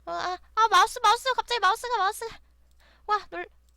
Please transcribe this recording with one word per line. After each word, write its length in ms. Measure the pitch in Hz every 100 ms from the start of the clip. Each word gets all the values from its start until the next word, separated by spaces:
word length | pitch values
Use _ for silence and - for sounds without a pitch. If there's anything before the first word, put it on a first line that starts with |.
| -
어, 60 |
아, 260 | 339 359 359 - -
아, 120 | 440
마우스, 300 | 359 440 -
마우스, 340 | 440 466 523
갑자기 260 | 480 - 466
마우스가, 380 | 381 440 480 453
마우스가. 420 | 370 440 - - _ _ _ _ _ _ -
와, 180 | 415 381
놀-, 200 | 349 359 _ _